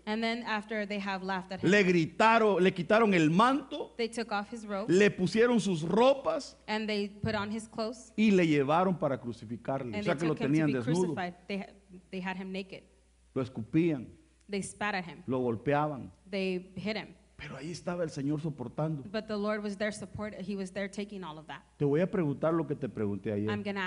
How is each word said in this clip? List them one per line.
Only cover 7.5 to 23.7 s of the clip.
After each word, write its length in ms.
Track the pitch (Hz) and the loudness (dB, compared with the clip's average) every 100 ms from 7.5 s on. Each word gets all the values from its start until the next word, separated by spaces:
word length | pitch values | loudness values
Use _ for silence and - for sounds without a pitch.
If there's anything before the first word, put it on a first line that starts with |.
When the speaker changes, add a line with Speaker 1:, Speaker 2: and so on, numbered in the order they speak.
Speaker 1:
his 160 | 220 220 | -6 -8
clothes, 420 | - 220 247 - - | -6 -6 -6 -6 2
Speaker 2:
y 140 | 220 | 6
le 140 | 190 165 | 6 6
llevaron 500 | 147 135 160 185 165 | 4 4 4 2 2
para 200 | 151 127 | 0 -2
crucificarle. 760 | 120 110 107 117 - 135 123 | -6 -10 -10 -10 -6 -6 -4
Speaker 1:
and 80 | 113 | -6
Speaker 2:
O 20 | |
sea 100 | - 143 | -2 0
Speaker 1:
they 40 | |
Speaker 2:
que 60 | 165 | 0
lo 60 | 147 | 0
Speaker 1:
took 60 | 135 | 2
him 60 | |
to 40 | 151 | 2
Speaker 2:
tenían 100 | 156 | 2
Speaker 1:
be 60 | 131 | 0
Speaker 2:
desnudo. 340 | 113 170 185 135 | 0 0 0 -2
Speaker 1:
crucified. 180 | 180 - - | -6 -8 -8
They 100 | 196 | -8
ha-, 140 | - - - 180 - | -8 -16 -20 -20 -12
they 80 | 190 | -8
had 160 | 185 185 | -8 -8
him 140 | 190 | -8
naked. 300 | 190 196 - - _ _ _ _ 135 | -8 -10 -14 -20 _ _ _ _ -6
Speaker 2:
Lo 60 | |
escupían, 640 | 123 - 113 156 170 143 107 - _ _ - | -6 -6 -2 2 2 0 -6 -16 _ _ -8
Speaker 1:
They 120 | 196 | -8
spat 340 | - - 208 196 | -8 -6 -4 -4
at 80 | 180 | -6
him. 160 | - - | -10 -4
Speaker 2:
lo 120 | 131 | -2
golpeaban. 720 | 123 113 151 143 151 135 95 - - | 0 -2 0 0 0 -4 -10 -16 -8
Speaker 1:
They 420 | 190 190 185 185 - | -4 -2 -4 -8 -10
hit 200 | 196 214 | -6 -6
him. 180 | 151 - _ - | -10 -18 _ -18
Speaker 2:
Pero 160 | 147 139 | -14 -12
ahí 140 | 151 | -10
estaba 320 | 170 185 175 | -8 -6 -4
el 80 | 160 | -4
Señor 280 | 147 139 151 | -4 -2 -2
soportando. 640 | 160 - 120 - 156 151 131 | -4 -6 -8 -4 -2 -4 -6
Speaker 1:
But 140 | 214 220 | -8 -6
the 80 | 208 | -4
Lord 280 | 208 214 | -2 -4
was 120 | 208 196 | -4 -4
there 160 | 214 | -4
support, 440 | 208 190 - 214 - | -6 -10 -10 -10 -10
he 160 | 190 196 | -8 -6
was 160 | 185 | -6
there 160 | 202 196 | -6 -8
taking 360 | 202 202 202 | -8 -10 -10
all 160 | 170 156 | -12 -12
of 80 | 151 | -12
that. 160 | 139 - - | -16 -12 -2
Speaker 2:
Te 80 | 143 | 2
voy 140 | 147 | 2
a 40 | 185 | 2
preguntar 440 | 190 151 127 156 | 0 0 0 0
lo 140 | 165 151 | 0 -2
que 80 | 139 | -4
te 120 | 123 | -6
pregunté 440 | 107 101 101 110 | -4 -4 -4 -4
ayer. 160 | 104 104 | -2 -2
Speaker 1:
I'm 140 | 208 | -2
gonna 180 | 202 | -4